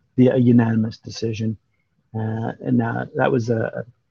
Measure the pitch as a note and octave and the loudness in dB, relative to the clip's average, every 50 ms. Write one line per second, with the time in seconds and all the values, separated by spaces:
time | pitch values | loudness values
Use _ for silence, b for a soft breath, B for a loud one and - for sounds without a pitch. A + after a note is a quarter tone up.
0 | _ _ _ - B2 B2+ - C3 A#2+ B2 A#2 A#2+ A#2 A2+ A2+ A2 A2 A2 G#2+ - | _ _ _ 4 4 4 4 4 4 4 6 6 4 4 2 0 -2 -2 -6 -10
1 | - A2+ G2 - A2+ A2+ A2 G2+ A2+ A2 G#2+ - _ _ _ _ _ _ _ _ | -14 -16 -10 -8 -6 -6 -6 -4 -6 -6 -6 -8 _ _ _ _ _ _ _ _
2 | _ _ - A2 A2 A2 A2+ A2+ A2+ - - - - - B2+ A#2+ A#2 A#2 A#2 - | _ _ -10 -8 -6 -6 -6 -6 -6 -8 -10 -8 -4 -2 0 0 0 0 -4 -6
3 | B2+ - - C3+ C3+ C3+ C3+ B2+ A2+ A#2 A#2 A2 A2+ - - - - - - _ | -6 -6 -4 -2 0 2 2 0 0 0 -2 -2 -2 -4 -6 -8 -12 -12 -16 _
4 | _ _ | _ _